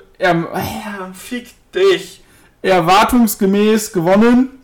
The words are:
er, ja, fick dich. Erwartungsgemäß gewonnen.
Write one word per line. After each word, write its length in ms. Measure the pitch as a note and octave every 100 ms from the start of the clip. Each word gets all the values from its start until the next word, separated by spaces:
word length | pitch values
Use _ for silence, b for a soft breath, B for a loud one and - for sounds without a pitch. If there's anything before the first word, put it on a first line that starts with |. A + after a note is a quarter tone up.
| _ -
er, 180 | F#3 E3+
ja, 760 | E3 - G3 A3 G#3+ G3+ F#3
fick 360 | F#3 - B3 - _ _
dich. 480 | F3+ G3 E3+ - - b b b _
Erwartungsgemäß 1300 | F#3+ F#3 E3 F#3+ - B3 A3 - F#3+ G3+ G#3+ A3 -
gewonnen. 720 | F3+ E3 G3 A#3 B3 C4 -